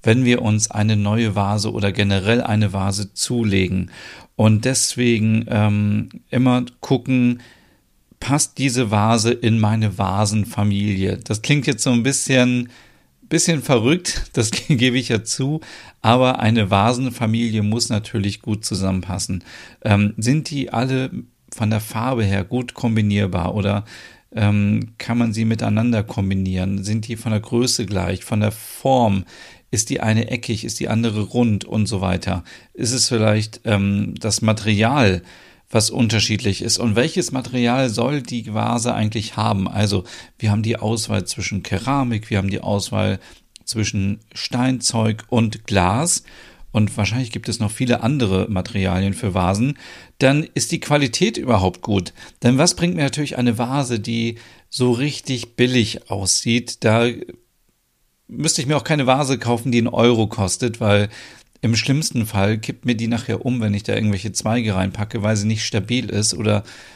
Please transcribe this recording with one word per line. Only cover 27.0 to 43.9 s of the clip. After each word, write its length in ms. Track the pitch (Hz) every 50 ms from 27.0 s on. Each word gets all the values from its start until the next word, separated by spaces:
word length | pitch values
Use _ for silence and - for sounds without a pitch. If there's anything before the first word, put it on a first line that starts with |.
| 110 113
die 80 | 117
von 160 | 110 - 120 110
der 80 | 107
Größe 460 | 117 - - 117 123 123 - - 117
gleich, 380 | 90 104 95 90 92 95 92 -
von 140 | - 113 104
der 140 | 107 101 -
Form? 720 | - - - - - - 135 135 127 120 110 98 98 90 - - - - - - - _ _ -
Ist 180 | 104 - -
die 100 | 135 -
eine 300 | - 110 110 110 117 110
eckig, 340 | 127 120 - - 113 104 113
ist 140 | 117 110 -
die 100 | - 110
andere 340 | 113 117 117 113 104 107 104
rund 420 | 92 - 120 120 117 107 95 -
und 220 | - - 110 107
so 140 | - 110 95
weiter? 440 | 95 92 92 87 - 95 92 90 - - - - - _ _
Ist 200 | - 120 113 123
es 160 | 127 - -
vielleicht, 540 | 127 113 107 110 107 107 107 110 - - -
ähm, 500 | 113 107 98 98 101 101 101 104 - - -
das 220 | - 110 98 - 113
Material, 800 | 110 110 107 101 110 107 101 110 113 135 147 123 101 92 87 - - - - - - - _ _ _ -
was 180 | 117 107 -
unterschiedlich 720 | - 135 123 110 117 110 98 - 107 101 - 110 95 - -
ist? 160 | 110 - -
Und 160 | - 117 104
welches 380 | 113 127 160 - 190 - - 123
Material 560 | 131 117 123 123 123 120 120 120 135 135 127
soll 340 | 107 120 120 127 147 147 123
die 300 | - 127 120 110 113 104
Vase 400 | 113 113 113 117 120 110 123 113
eigentlich 420 | 107 110 107 107 113 107 - -
haben? 300 | - 107 113 110 98 95
Also 380 | 92 - 101 107 101 101 98 90 - - - - - _ _
wir 120 | - 107
haben 120 | 101 107 110
die 140 | 110 110
Auswahl 480 | - 101 107 117 113 107 - 107 98 90
zwischen 380 | - - - 98 - 113 95 -
Keramik, 680 | - - 95 113 135 139 143 135 120 117 107 110 -
wir 80 | 110 98
haben 120 | 95 98
die 100 | 95 101
Auswahl 580 | - - 101 101 95 - - 101 101 101 98 92 - - - - _ _ _ - _
zwischen 560 | - - 113 104 -